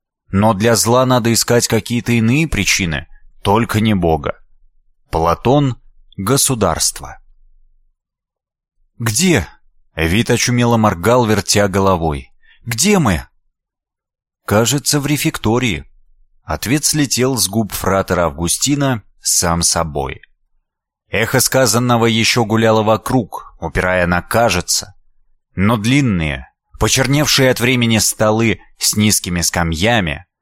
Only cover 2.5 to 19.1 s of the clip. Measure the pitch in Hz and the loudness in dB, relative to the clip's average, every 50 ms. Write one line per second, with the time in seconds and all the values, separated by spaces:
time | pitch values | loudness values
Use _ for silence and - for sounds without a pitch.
2.5 | - 104 92 - - - 98 85 78 69 - - - - - - - - - 101 | -2 -2 0 0 0 -2 -2 -4 -4 -6 -8 -10 -18 -20 -20 -20 -14 -6 0 0
3.5 | 101 113 117 - - 110 110 110 107 92 87 82 80 76 69 - - - - _ | 2 2 2 0 0 0 0 2 0 2 2 2 0 0 -2 -4 -8 -10 -14 _
4.5 | - _ _ - _ _ _ _ _ _ _ _ - 82 80 85 85 - - 117 | -20 _ _ -20 _ _ _ _ _ _ _ _ -4 -2 0 0 0 0 2 2
5.5 | 135 147 143 131 120 - - - - - - _ - - 98 98 135 135 - - | 2 2 2 0 -4 -6 -12 -20 -20 -20 -20 _ -12 -8 -4 -2 0 0 0 0
6.5 | 131 113 104 87 78 - - - - - 73 69 - - - _ - _ - - | 0 0 0 0 0 0 -2 -4 -6 -8 -14 -16 -18 -18 -20 _ -20 _ -20 -20
7.5 | _ _ _ _ _ _ _ _ _ _ _ _ _ _ _ _ _ _ _ _ | _ _ _ _ _ _ _ _ _ _ _ _ _ _ _ _ _ _ _ _
8.5 | _ _ _ _ _ _ _ _ _ - 113 110 107 110 180 185 160 110 - - | _ _ _ _ _ _ _ _ _ -6 -4 -2 -2 0 2 2 2 2 0 -4
9.5 | - _ _ _ _ _ _ _ - 80 80 82 87 110 117 - 123 110 - - | -10 _ _ _ _ _ _ _ -6 -4 -2 0 0 0 0 0 0 0 0 0
10.5 | 120 120 123 120 120 113 110 104 95 87 85 107 120 127 120 107 107 101 - - | 0 0 2 2 2 2 2 2 0 0 2 2 4 4 4 2 0 0 0 0
11.5 | - 104 101 101 90 98 98 98 95 85 82 78 73 67 67 - _ _ _ - | 0 2 2 2 2 2 2 2 2 2 0 -4 -4 -6 -10 -14 _ _ _ -20
12.5 | - _ - 120 120 113 - 208 208 190 151 107 87 76 - - _ _ _ _ | -20 _ -10 -6 -4 -2 0 2 2 2 2 2 0 -2 -4 -10 _ _ _ _
13.5 | _ _ _ _ _ _ _ _ _ _ _ _ _ _ _ _ _ _ _ - | _ _ _ _ _ _ _ _ _ _ _ _ _ _ _ _ _ _ _ 0
14.5 | 104 107 117 113 135 147 - - 147 147 135 143 147 135 - 160 - - - 107 | 0 2 2 2 0 -2 -2 -2 -2 -2 -2 -2 -2 -2 -2 -4 -4 -4 -2 -2
15.5 | 113 123 123 117 85 69 - - _ _ _ _ _ _ _ _ _ _ _ - | 0 0 0 -2 -4 -6 -8 -14 _ _ _ _ _ _ _ _ _ _ _ -8
16.5 | 78 - - 104 135 151 - - - 156 143 113 - 117 123 131 135 113 95 90 | -8 -6 -4 -2 -2 0 0 0 0 0 0 0 0 0 0 0 0 -2 -2 -2
17.5 | 98 113 110 98 - - - 92 95 98 92 - 95 87 87 82 71 76 85 85 | -2 -2 -2 -2 -4 -4 -2 0 0 0 0 0 0 0 0 -2 -2 -2 -4 -2
18.5 | - - - 131 147 143 143 135 127 110 - _ | -2 -2 -2 -2 0 0 0 -2 -2 -4 -6 _